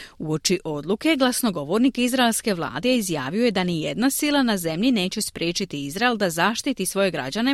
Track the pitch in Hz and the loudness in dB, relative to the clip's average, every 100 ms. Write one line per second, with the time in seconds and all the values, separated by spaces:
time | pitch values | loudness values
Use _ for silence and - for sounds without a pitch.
0 | - - 156 156 - 180 - 147 147 214 | -18 -10 -4 -2 0 -2 -2 -6 -4 -2
1 | 311 311 254 240 240 175 143 214 262 - | 2 2 2 2 -2 -2 -2 2 2 2
2 | 247 262 233 220 233 175 147 139 233 254 | 0 2 2 2 -2 -2 -2 -2 2 2
3 | 185 151 131 196 240 190 180 165 151 - | 2 -4 -2 0 0 2 0 0 -2 0
4 | 262 - 294 285 247 202 165 160 247 233 | 0 2 0 2 2 2 -2 0 2 2
5 | 180 214 - - 165 175 190 143 143 170 | 0 -2 -6 -4 -4 -2 -4 -6 -6 -2
6 | 247 226 190 165 185 226 294 247 185 196 | 0 0 0 2 0 0 -2 -2 -2 0
7 | 196 160 131 202 247 | 0 0 -4 -2 0